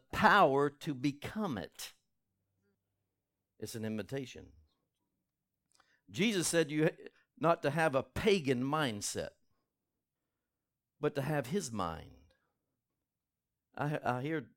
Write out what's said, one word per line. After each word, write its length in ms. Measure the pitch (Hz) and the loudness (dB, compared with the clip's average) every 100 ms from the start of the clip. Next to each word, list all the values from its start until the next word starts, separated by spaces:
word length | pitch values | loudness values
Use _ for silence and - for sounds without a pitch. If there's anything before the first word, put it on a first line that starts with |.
| _ | _
power 600 | - 196 196 160 135 143 | 2 6 8 6 6 0
to 240 | 143 160 | -2 -8
become 640 | 131 143 139 - 220 202 104 | -2 -4 -4 -10 -6 -4 -4
it. 340 | 71 - - _ _ _ _ _ _ _ _ _ _ _ _ _ _ _ _ _ | -8 -12 -16 _ _ _ _ _ _ _ _ _ _ _ _ _ _ _ _ _
It's 140 | 110 | -12
an 100 | 113 | -8
invitation. 600 | 110 107 98 135 127 76 73 - _ _ _ _ _ _ _ _ _ _ _ _ _ _ _ | -6 -6 -6 -8 -8 -14 -20 -20 _ _ _ _ _ _ _ _ _ _ _ _ _ _ _
Jesus 380 | 107 226 196 156 | 0 0 2 2
said 220 | 165 151 | 2 2
you, 200 | 151 160 - - _ _ - | 2 0 0 -20 _ _ -2
not 240 | 156 170 | 0 2
to 80 | 143 | 0
have 240 | 156 160 | 0 2
a 80 | 131 | 2
pagan 600 | - - 208 196 139 123 | -2 0 2 4 2 0
mindset, 640 | 135 156 139 104 - 101 76 _ _ _ _ _ _ _ _ _ _ _ _ _ _ _ _ _ | 0 0 -2 -2 -6 -6 -8 _ _ _ _ _ _ _ _ _ _ _ _ _ _ _ _ _
but 160 | 147 | -4
to 80 | 139 | -2
have 260 | 135 147 123 | -2 -2 -2
his 220 | 202 143 | -4 -4
mind. 400 | 110 85 80 76 - - _ _ _ _ _ _ _ _ _ _ _ _ _ _ - | -2 -2 -4 -12 -20 -20 _ _ _ _ _ _ _ _ _ _ _ _ _ _ -6
I, 220 | 147 147 | -2 -2
I 180 | - 123 | -2 -2
hear 240 | 143 160 113 | -4 -6 -8